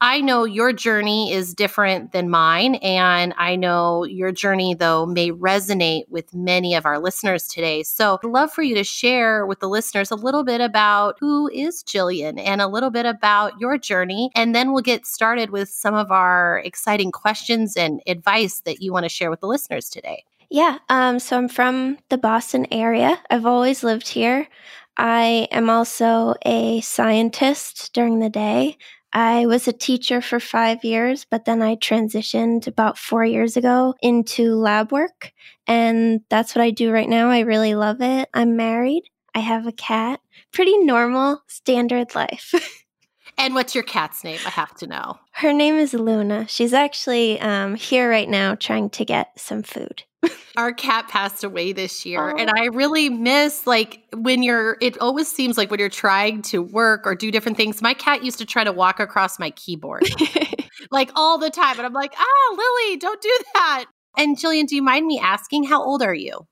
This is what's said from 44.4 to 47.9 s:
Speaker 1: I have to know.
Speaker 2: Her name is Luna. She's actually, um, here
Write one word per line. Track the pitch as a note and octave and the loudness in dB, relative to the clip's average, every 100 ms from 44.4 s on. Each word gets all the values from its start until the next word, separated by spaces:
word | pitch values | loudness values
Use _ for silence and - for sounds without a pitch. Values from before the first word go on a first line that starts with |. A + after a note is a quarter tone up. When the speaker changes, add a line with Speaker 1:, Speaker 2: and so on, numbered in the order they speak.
| F#3 | -6
Speaker 1:
I | |
have | E3+ D#3 - | -6 -6 -10
to | E3+ | -12
know. | D2+ - - _ | -10 -10 -12 _
Speaker 2:
Her | - D4+ | -2 2
name | D4 D4 | 4 4
is | D#4 D4 | 2 2
Luna. | A#3+ A3+ A3 G3+ G#3 A3 | 0 0 0 0 -2 -4
She's | - A#3+ | -2 2
actually, | C4 C#4+ - - A#3+ A#3 G#3+ | 2 2 -2 -2 0 0 0
um, | G#3+ G3+ G3 | -2 -2 -4
here | A3 - | -6 0